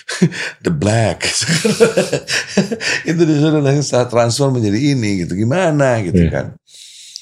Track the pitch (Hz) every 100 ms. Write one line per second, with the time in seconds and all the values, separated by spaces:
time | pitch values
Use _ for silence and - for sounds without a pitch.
0 | - - 175 - - - - 76 98 113
1 | 104 80 - - - 160 214 - 233 -
2 | - 139 - - - - 196 226 - -
3 | 160 165 160 151 156 151 139 143 135 123
4 | 120 117 117 113 139 123 107 104 143 135
5 | 107 98 82 90 113 170 180 151 135 113
6 | 90 90 82 71 55 - _ - - -
7 | - -